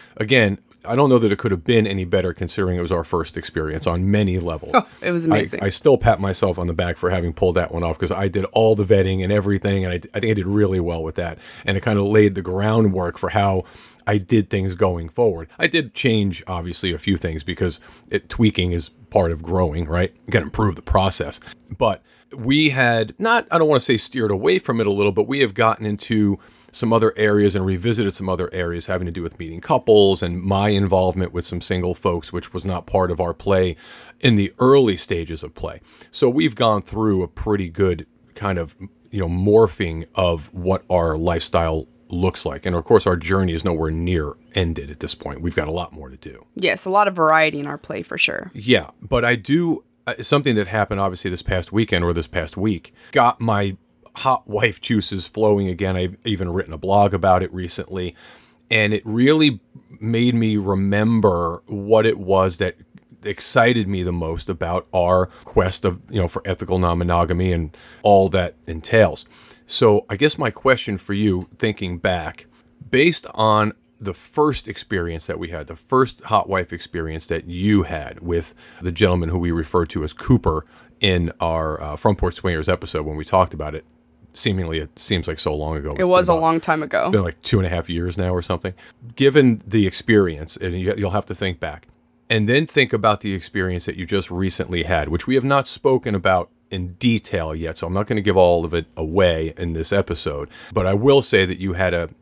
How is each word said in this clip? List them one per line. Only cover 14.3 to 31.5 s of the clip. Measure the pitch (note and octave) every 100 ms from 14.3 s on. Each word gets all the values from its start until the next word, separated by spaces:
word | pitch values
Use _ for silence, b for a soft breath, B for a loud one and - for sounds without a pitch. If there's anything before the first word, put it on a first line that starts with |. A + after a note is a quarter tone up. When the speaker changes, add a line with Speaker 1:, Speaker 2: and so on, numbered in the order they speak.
| A#2 G2
Speaker 1:
things | G2+ F#2+ F2+
going | F#2+ F2 E2
forward. | - A#2 E2 D#2+ b
I | F3
did | D#3+ B2 -
change, | C3 A2 G2 F2 -
obviously, | F2+ F2 E2+ F#2+
a | D#2+
few | - F#2
things | F2 D#2
because | C#2+ F2 F#2 - B B -
it, | G2+ -
tweaking | - A2 - F2+
is | E2+ - - -
part | G#2+ E2+
of | D#2+
growing, | E2 F#2 F2 D#2 D#2
right? | E2+ F#2 - -
You |
gotta | G#2+ D#2+
improve | - G#2+ D2+
the |
process. | - G2 F#2+ - C#2+ - B - - -
But | A#2 F#2 b b b
we | - A2+ D3 D#3
had | C3+ B2 A2+ A2 -
not, | A3 A#3 -
I | E3+
don't | D#3
wanna | C#3
say | - A2+
steered | - C3 A2
away | G2 C#3+ F#3
from | - A2+
it | G#2
a |
little, | G2+ G2+
but | F#2+ G#2+
we | C#3
have | A#2+ G2
gotten | A2+ G#2+ G#2+
into | G#2 - A2 G#2 G2 b b b -
some | A2+
other | A2+ A2 -
areas | G#2+ G#2 G2+ F#2+
and | F#2+
revisited | F#2 A2 A2+ G2+
some | - F#2+
other | F2 F2
areas | F#2 E2+ E2+ -
having | F#2 F2+
to |
do | F2
with | E2 -
meeting | E2 E2
couples | - - - G#2+ G2 F#2+
and | F2+ F2
my | F#2+ G2 G#2
involvement | G2 G2 F#2 F#2 F2+ F2+
with | F2
some | -